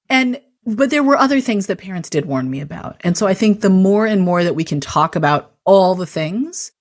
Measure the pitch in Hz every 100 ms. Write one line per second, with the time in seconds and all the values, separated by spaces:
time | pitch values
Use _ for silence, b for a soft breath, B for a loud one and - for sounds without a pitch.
0 | - 262 254 247 - _ 233 214 269 294
1 | 277 277 269 277 247 208 190 185 190 185
2 | - 156 139 135 131 135 147 170 - -
3 | 175 180 202 190 214 208 202 190 190 202
4 | 220 208 180 175 175 151 160 147 - 151
5 | 160 165 147 147 - _ - 196 185 185
6 | 175 - 156 202 311 359 - _